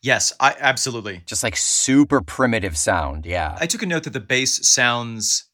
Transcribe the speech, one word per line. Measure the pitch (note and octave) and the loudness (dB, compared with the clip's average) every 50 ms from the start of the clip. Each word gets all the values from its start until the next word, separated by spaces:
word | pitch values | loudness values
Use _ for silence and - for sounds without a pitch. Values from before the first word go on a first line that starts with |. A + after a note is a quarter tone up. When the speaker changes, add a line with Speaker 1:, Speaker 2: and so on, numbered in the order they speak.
| - | 2
Speaker 1:
Yes, | C3 B2+ A2 - - - _ | 2 2 2 2 -2 0 _
I, | B2+ C#3 D3 - | 2 2 2 4
absolutely. | D3 C3+ C3+ B2+ - C3+ A#2+ A#2 G2+ G#2+ F#2+ F2 E2+ | 0 0 0 0 -2 -4 -6 -6 -8 -10 -12 -12 -12
Speaker 2:
Just, | - A2+ - | -8 -6 -4
like, | - A2+ G#2+ - | -4 -2 -2 -2
super | - - - - - - C3 C#3 D3 - C#3+ C3+ | -2 0 0 0 2 4 6 6 6 6 4 0
primitive | - - - - C3 A#2+ A2+ A2 F#2 F#2+ D#2+ - | 0 -2 -2 0 0 2 2 0 -2 -2 -4 -2
sound, | - A2 G2 F2 D2+ C#2 C#2 D#2 D#2 | 0 0 2 0 0 -2 -6 -8 -8
yeah. | E2+ F2 F2 D#2+ D2+ - - | -4 -4 -4 -4 -4 -4 -6
Speaker 1:
I | E3 | -6
took | E3+ G3 A3+ | -6 -4 -4
a | A#3 F#3 | -4 -4
note | E3+ D#3+ D#3 | -4 -4 -4
that | - - | -6 -10
the | C3+ | -10
bass | G2+ - C3 B2+ C3 C3 - - - - | -4 -2 -2 0 0 0 -2 2 2 2
sounds | - - B2+ B2 A#2+ A#2+ A#2+ A#2 A2+ A2 G#2+ - - - - _ | 4 4 4 2 2 0 -4 -6 -8 -6 -2 -2 -2 -2 -4 _